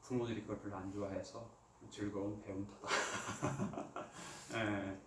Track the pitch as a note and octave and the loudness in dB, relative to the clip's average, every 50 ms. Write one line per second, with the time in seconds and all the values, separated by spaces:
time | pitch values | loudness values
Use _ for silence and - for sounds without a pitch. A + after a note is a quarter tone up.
0 | - - B2+ B2 A#2 A#2 A2 G2+ G2+ - G#2+ G2+ - G2+ G2+ F#2+ F#2+ G2 G2 G2+ | -2 2 4 4 4 4 2 0 0 -2 -2 -2 -2 -4 -4 -2 -2 -2 -2 0
1 | G2+ F#2+ F#2+ F#2 F#2 - - A#2 A#2 - - - - - - - - G#2+ - - | 0 0 0 0 -2 -2 -6 -8 -8 -8 -12 -18 -20 -20 -20 -16 -14 -12 -2 0
2 | G#2 G#2 G2 G2 G2 G#2+ G#2+ G#2+ - G2+ F#2+ F#2+ G2+ - - - - - - - | 0 2 2 2 0 0 0 -2 -4 -4 -2 -2 -2 -2 -4 -8 0 2 4 4
3 | - - - - - - - - - - - - - - - - - - - - | 4 4 2 0 0 -2 -2 2 2 2 4 4 2 2 2 -2 -4 -4 -4 -6
4 | - - - - - - - - - - A2+ A2+ A2 G#2 G#2 G2 F#2+ G2 F#2+ F#2+ | -6 -6 -8 -10 -8 -8 -8 -10 -8 -2 0 2 4 4 4 4 2 0 -2 -4
5 | - | -8